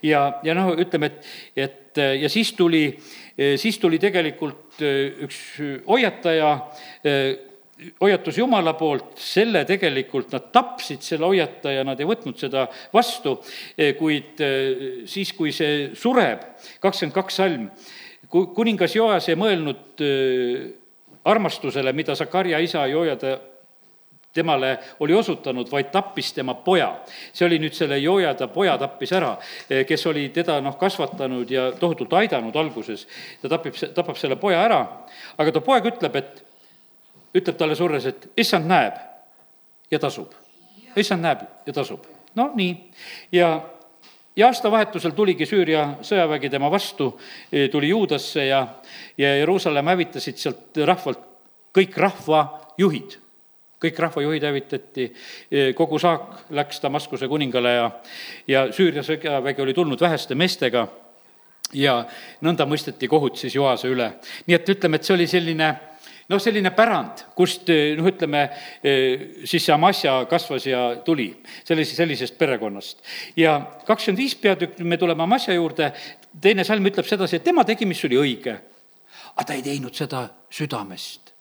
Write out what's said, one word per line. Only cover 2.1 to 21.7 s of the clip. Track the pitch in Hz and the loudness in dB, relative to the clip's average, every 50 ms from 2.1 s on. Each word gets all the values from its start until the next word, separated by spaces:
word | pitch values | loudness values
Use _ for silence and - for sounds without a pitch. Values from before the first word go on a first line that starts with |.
| 135 135 147 | 2 2 0
ja | - | 0
siis | - 220 226 - - | 2 2 0 0 2
tuli, | - 180 170 165 160 151 147 127 - - - - - - - _ | 2 2 4 4 4 2 2 -2 -8 -18 -20 -20 -20 -20 -14 _
eh, | - 139 143 139 139 | 0 2 2 2 2
siis | - 220 208 - - | 0 -2 -2 2 2
tuli | 175 160 160 | 2 2 4
tegelikult, | 180 202 170 180 165 151 143 - 160 147 135 - - _ - - | 2 2 2 2 0 0 -2 -4 -8 -8 -8 -12 -20 _ -8 -4
eh, | 151 147 139 139 139 139 131 - 151 | -2 0 2 2 0 -2 -4 -8 -10
üks | 143 - - - - - - 147 143 139 131 - - | -10 -10 -14 -16 -16 -12 -10 -8 -8 -8 -10 0 2
hoiataja, | 202 262 247 202 - - - 175 160 160 156 151 147 135 - - - - - - - - _ | 2 4 4 2 0 -2 0 2 2 4 4 4 2 2 -2 -12 -16 -18 -20 -20 -20 -4 _
eh, | 147 143 139 135 135 131 - - - - - _ _ _ _ - - - _ | 0 2 2 0 0 -2 -4 -10 -20 -20 -20 _ _ _ _ -20 -20 -4 _
hoiatus | 190 202 202 180 - 170 151 - | 4 4 4 4 0 -2 0 0
Jumala | 240 269 240 202 170 160 160 | 2 4 4 4 4 2 0
poolt, | 165 165 156 147 127 - - - - - | 2 0 0 0 0 -4 -8 -16 -14 -10
selle | - - 180 220 233 220 175 143 | -2 2 2 2 4 4 0 2
tegelikult | 151 190 190 185 160 139 139 139 - - 139 117 - - | 2 0 0 2 0 0 0 -4 -2 -4 -4 -4 -4 -8
nad | 127 - - | -8 -8 2
tapsid, | - 240 254 - - - - - 143 - - | 2 2 2 2 -8 -12 -10 -10 -10 -10 -6
selle | - 170 151 160 180 | -6 -4 -2 2 2
hoiataja, | 196 185 156 143 - - - 147 139 135 135 | 2 2 2 0 -4 -8 -6 -4 -2 -2 -2
nad | 139 135 123 | -2 -4 -4
ei | 143 170 | -2 -2
võtnud | 226 - - 139 120 | -2 -4 -4 -12 -8
seda | - - 135 127 135 131 127 - - - - | -8 -8 -4 0 -2 -2 -2 -4 -16 -18 0
vastu, | - 214 240 - - - - 143 131 127 - - - - - - - - | 2 2 2 2 -4 -4 -2 -4 -4 -4 -6 -16 -16 -16 -16 -14 -2 0
eh, | 156 143 139 | 2 2 2
kuid, | 147 160 156 151 147 - - - - 151 | 0 0 0 0 -2 -4 -10 -6 -4 -2
eh, | 139 135 135 135 135 131 127 139 131 127 123 113 | 0 0 0 0 -2 -2 -4 -6 -8 -10 -10 -12
siis, | 95 - 196 196 - - | -10 -6 -6 -6 -6 -4
kui | - 165 151 131 | -4 -4 -4 0
see | - 165 147 147 147 143 135 - | 0 0 0 0 -2 -2 -6 -8
sureb, | - - 233 254 247 202 135 110 - - - - - - - - - - | -4 -2 2 4 4 4 2 0 -4 -8 -18 -20 -20 -20 -20 -14 0 0
kakskümmend | 147 147 - 180 151 139 | 0 0 0 -6 -2 -2
kaks | 190 190 - - - | -4 -4 -4 -2 0
salm, | 190 190 165 127 110 95 - - - - - - - - - _ _ _ | 0 0 0 -2 -6 -10 -12 -18 -20 -20 -20 -20 -20 -20 -20 _ _ _
ku-, | - 175 185 175 | 0 0 0 2
kuningas | - - 226 233 220 190 - 233 - | 0 0 0 0 2 2 0 0 2
Joas | 214 226 226 208 175 156 - | 2 2 4 2 2 2 0
ei | 165 160 | 0 0
mõelnud, | 202 220 196 170 160 147 135 - - - - - 151 | 2 0 0 0 -2 -4 -6 -8 -12 -20 -8 -4 -2
eh, | 143 139 135 135 131 127 127 123 120 123 135 131 127 127 - _ _ _ _ _ _ - _ _ | 0 0 2 0 0 0 0 0 -2 -2 -4 -6 -10 -16 -18 _ _ _ _ _ _ -20 _ _
armastusele, | 165 214 226 202 160 - - - 139 | 2 2 4 2 -2 -4 -4 -6 -4